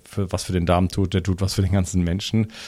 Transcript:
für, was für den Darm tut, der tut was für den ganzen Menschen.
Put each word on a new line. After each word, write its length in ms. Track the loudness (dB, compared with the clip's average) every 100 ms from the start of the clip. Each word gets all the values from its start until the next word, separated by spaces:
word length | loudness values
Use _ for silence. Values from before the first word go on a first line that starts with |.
für, 280 | -10 -6 -4
was 120 | -4
für 100 | -2
den 140 | 0 2
Darm 200 | 4 2
tut, 260 | 0 0 0
der 80 |
tut 180 | 0 0
was 140 | 0 0
für 80 |
den 80 | 2
ganzen 320 | 2 0 0
Menschen. 480 | 0 0 0 0 -2 -6